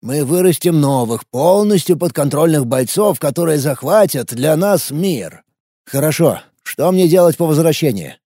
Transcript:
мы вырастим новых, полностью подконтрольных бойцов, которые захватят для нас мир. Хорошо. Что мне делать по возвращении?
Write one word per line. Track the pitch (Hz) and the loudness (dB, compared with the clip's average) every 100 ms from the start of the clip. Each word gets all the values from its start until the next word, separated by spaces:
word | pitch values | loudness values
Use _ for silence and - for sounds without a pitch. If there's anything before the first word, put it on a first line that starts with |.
| 107 | -6
мы | 143 | -4
вырастим | 135 175 185 165 180 160 | -2 2 2 2 0 2
новых, | 143 135 117 113 - | 2 0 -2 -4 -6
полностью | 123 156 196 208 202 - 185 | -2 2 4 4 0 0 -2
подконтрольных | 175 - 143 143 170 156 123 | -2 -2 -2 0 0 2 0
бойцов, | 131 127 - 214 160 | -2 -2 0 0 0
которые | 147 131 170 151 | -4 -2 -2 -2
захватят | 135 135 135 202 196 143 117 113 | -2 -4 0 2 2 0 -8 -4
для | 143 156 | 0 0
нас | 196 190 - | 2 0 -2
мир. | 143 190 147 85 - _ _ _ _ | -4 -2 -4 -6 -14 _ _ _ _
Хорошо. | _ 135 151 151 165 87 - _ | _ -2 -2 2 0 0 -10 _
Что | - - 151 | -16 -2 0
мне | 185 180 | 2 4
делать | 180 175 160 | 4 4 2
по | 170 | 0
возвращении? | 151 165 147 156 104 73 - | 2 2 0 -2 -4 -10 -18